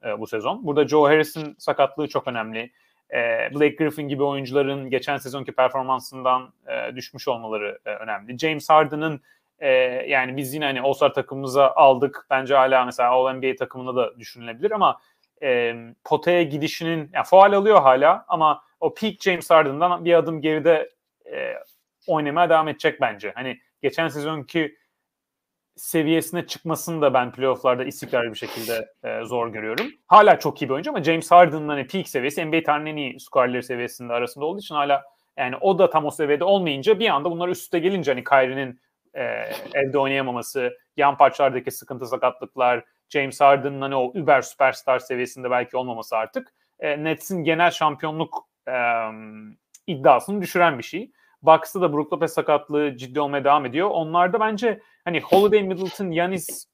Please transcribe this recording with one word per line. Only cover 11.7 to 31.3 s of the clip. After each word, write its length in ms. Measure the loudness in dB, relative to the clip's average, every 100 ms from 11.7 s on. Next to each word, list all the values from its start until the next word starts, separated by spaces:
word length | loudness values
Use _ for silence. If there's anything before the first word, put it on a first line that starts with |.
aldık. 560 | 6 6 6 0 -4 -4
Bence 240 | -2 2
hala 300 | 4 4 4
mesela 260 | 2 0 2
All 220 | 2 0
N 100 | -2
B 80 | -4
A 60 | -4
takımında 400 | -8 -10 -6 -2
da 220 | -4 -6
düşünülebilir 520 | -20 -18 -16 -6 -4
ama, 300 | 2 0 0 _ _ _ -6
e, 320 | -2 0 0 -6 -14 -14
potaya 380 | -2 -2 2 2
gidişinin, 680 | 2 -2 -6 -6 -6 -6 -6
yani 120 | -4
faul 280 | 6 8 8
alıyor 300 | 6 6 6
hala 420 | 8 6 4 2 0
ama 340 | 0 2 0 _ -4
o 140 | -4
peak 200 | -2 -6 -4
James 300 | -2 -2 4
Harden'dan 540 | 4 4 0 -2 0
bir 100 | 4
adım 260 | 4 2 -2
geride, 500 | -2 0 2 2 0 _ _ _ -14
e, 220 | -8 -8 -10 -14 _ _ _ -4
oynamaya 440 | -2 0 2 4
devam 180 | 4 2
edecek 320 | 0 -2 0
bence. 320 | -4 -4 -12
Hani 260 | -10 -10 -10 _ _
geçen 260 | -4 -2 -4
sezonki 720 | -4 -6 -8 -6 -4 -4 _ _ _ _ _ _ _ _ _ _ -18
seviyesine 680 | -4 -2 0 0 -2 -8 -8
çıkmasını 560 | -10 -6 -6 -6 0
da 120 | 2
ben 180 | 2 -2
playoff'larda 520 | -2 -2 0 0 0
istikrarlı 460 | -4 -10 -4 -2 -2
bir 80 | -6
şekilde, 500 | -10 -8 -6 -6 -8 _
e, 200 | -10 -8
zor 240 | -6 -4 -4
görüyorum. 380 | -6 -6 -6 -8 -8 6
Hala 320 | 8 8 6
çok 240 | 2 -6
iyi 60 | -4
bir 60 |
oyuncu 160 | -4 -4
ama 120 | -4
James 280 | 0 0 6